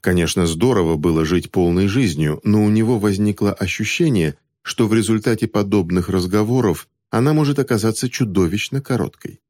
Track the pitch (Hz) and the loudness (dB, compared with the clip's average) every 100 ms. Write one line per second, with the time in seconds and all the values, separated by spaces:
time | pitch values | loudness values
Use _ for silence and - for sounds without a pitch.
0 | - 90 82 - 85 82 123 113 82 80 | 0 0 0 0 0 0 0 2 2 0
1 | 82 80 78 87 - - 87 87 98 110 | 0 0 2 0 -2 0 0 2 0 0
2 | 120 73 76 76 - 107 104 107 110 120 | 0 0 -2 -2 0 2 4 2 2 0
3 | 104 98 104 95 101 98 95 - 110 - | 0 0 -2 0 -2 -2 -6 -4 -4 0
4 | 170 113 78 - _ _ - - 113 113 | 0 2 0 -4 _ _ -14 -2 2 2
5 | 110 110 113 110 110 104 101 101 85 90 | 2 0 0 -2 -2 -2 0 0 2 0
6 | 85 92 90 101 107 127 107 80 - _ | 0 -2 0 0 0 2 0 -2 -6 _
7 | _ 110 135 151 147 139 131 113 110 107 | _ -2 2 2 2 0 0 0 0 -2
8 | 127 - 117 92 87 101 - 135 139 123 | -6 -2 -2 0 0 0 -4 -6 -4 -4
9 | - _ - 143 | -4 _ -18 -18